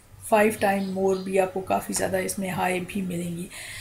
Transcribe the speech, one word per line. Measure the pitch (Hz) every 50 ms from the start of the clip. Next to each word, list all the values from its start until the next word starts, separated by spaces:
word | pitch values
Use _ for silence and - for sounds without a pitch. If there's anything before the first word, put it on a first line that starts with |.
| - - - - - -
five | 226 214 208 220 220 -
time | 214 196 196 196 196 190
more | 190 190 190 190 190 185
भी | 185 190 185 190
आपको | 190 190 - 190
काफ़ी | 190 - 196 196 - - 196
ज़्यादा | 185 190 185 190 185
इसमें | 185 185 - 202 190 185
हाई | 175 185 185 185 185 180
भी | 180 175 - 202
मिलेंगी। | 190 180 180 175 180 175 170 170 180 - - - - - - -